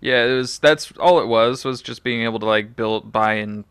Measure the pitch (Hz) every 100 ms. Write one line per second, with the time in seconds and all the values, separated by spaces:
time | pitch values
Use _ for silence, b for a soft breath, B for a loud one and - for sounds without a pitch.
0 | - 127 120 131 127 - 151 151 - -
1 | 175 170 110 113 117 131 135 123 - 113
2 | 123 117 117 113 107 107 107 117 110 110
3 | 107 110 107 107 107 104 -